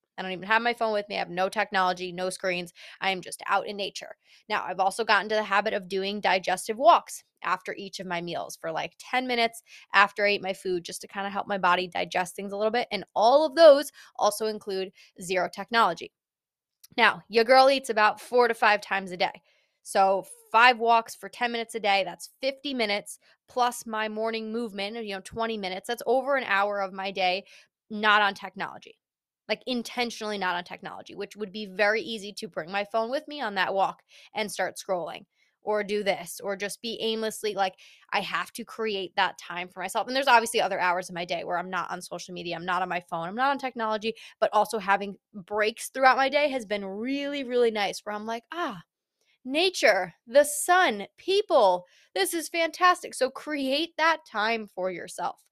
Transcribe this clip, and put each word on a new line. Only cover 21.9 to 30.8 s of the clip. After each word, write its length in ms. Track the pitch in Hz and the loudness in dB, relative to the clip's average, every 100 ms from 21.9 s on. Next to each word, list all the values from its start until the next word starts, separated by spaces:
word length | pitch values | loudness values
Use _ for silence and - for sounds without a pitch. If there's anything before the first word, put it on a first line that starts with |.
| 196 | 2
that's 260 | 175 170 - - | 0 -6 -16 -6
fifty 340 | 269 269 294 | -6 -6 -6
minutes 440 | 254 214 202 - - _ _ _ | -2 -2 -2 -6 -18 _ _ _
plus 380 | 247 240 233 226 | -2 -2 -2 -8
my 220 | 220 214 | -6 -4
morning 420 | 214 226 226 220 | -4 -4 -4 -6
movement, 440 | 226 233 196 202 233 | -6 -6 -6 -8 -6
you 100 | 214 | -8
know, 60 | 196 | -10
twenty 360 | - 226 226 220 | -8 -6 -4 -4
minutes. 300 | 185 185 - | -6 -8 -8
That's 140 | 233 - | -6 0
over 300 | 254 254 269 | 0 2 -2
an 80 | |
hour 360 | 226 196 202 202 | 0 0 0 -2
of 120 | 196 | -4
my 180 | 196 196 | -6 -6
day 340 | 196 185 185 - - _ _ - | -2 0 0 -6 -20 _ _ -12
not 300 | 214 214 208 | -2 4 4
on 120 | 202 | 4
technology, 640 | 196 190 - 165 - - _ _ _ _ _ - | 0 -10 -10 -10 -10 -20 _ _ _ _ _ -6
like, 140 | 214 240 | -6 -4
intentionally 720 | 247 226 247 240 226 214 202 | -6 -4 -6 -6 -6 -6 -4
not 180 | 185 175 | -4 -4
on 80 | |
technology, 500 | 180 175 | -6 -14